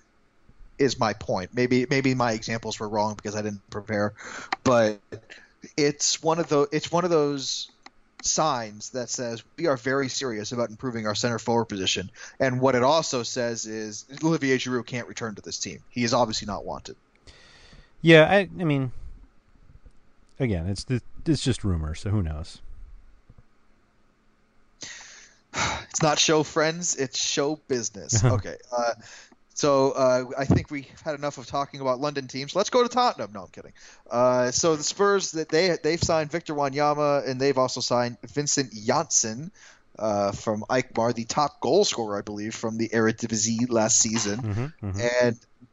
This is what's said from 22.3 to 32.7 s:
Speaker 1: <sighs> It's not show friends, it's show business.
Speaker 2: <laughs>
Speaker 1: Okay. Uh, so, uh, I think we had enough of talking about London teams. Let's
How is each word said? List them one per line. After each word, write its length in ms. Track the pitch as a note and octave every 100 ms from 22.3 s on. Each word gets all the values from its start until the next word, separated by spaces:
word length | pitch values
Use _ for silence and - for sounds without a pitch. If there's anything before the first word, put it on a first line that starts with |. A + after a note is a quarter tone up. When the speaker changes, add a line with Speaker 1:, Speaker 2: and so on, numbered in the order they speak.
| D2+ D#2+ - - - - - - - - - - _ _ _ _ _ _ _ _ _ _ _ _ - - - - - - _ _
Speaker 1:
<sighs> 60 | - - - -
It's 120 | -
not 160 | D#3 D3
show 240 | - D#3
friends, 540 | D3 D#3+ D#3 E3+ F3 -
it's 220 | C3 -
show 360 | - - C#3+ D#3 -
business. 540 | B2+ A2 G2 D2+ A2+
Speaker 2:
<laughs> 0 |
Speaker 1:
Okay. 320 | A#2+ - F#2+ - - A#2+
Uh, 160 | A#2+ A2+ - - - _ _
so, 360 | - D3+ C#3 C3+
uh, 360 | C3 C3 B2+ B2+ C3
I 60 |
think 260 | C3+ - -
we 160 | D3 C3 -
had 120 | E3 C#3+
enough 200 | D3 C#3
of 80 | A#2
talking 320 | C#3+ C#3 C#3+
about 180 | C3 B2
London 300 | D3 C#3+ B2+
teams. 260 | C3 C#3+
Let's 160 | F3+ G#3